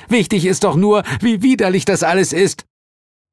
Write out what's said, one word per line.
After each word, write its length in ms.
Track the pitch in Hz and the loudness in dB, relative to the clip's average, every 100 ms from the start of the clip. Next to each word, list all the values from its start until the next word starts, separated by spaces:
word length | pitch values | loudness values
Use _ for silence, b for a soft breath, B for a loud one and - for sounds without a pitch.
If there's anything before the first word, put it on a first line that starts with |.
| B | B
Wichtig 360 | 233 165 208 | -2 0 0
ist 200 | 175 190 | -2 0
doch 120 | 202 151 | 0 2
nur, 260 | 208 208 - 127 | 2 0 -2 -4
wie 220 | 240 220 | -2 0
widerlich 420 | 247 254 202 185 | 2 2 0 0
das 180 | - 185 | 0 0
alles 300 | 165 185 180 | 0 0 0
ist.“ 320 | 160 190 - - _ _ _ _ _ _ | 0 0 -2 -16 _ _ _ _ _ _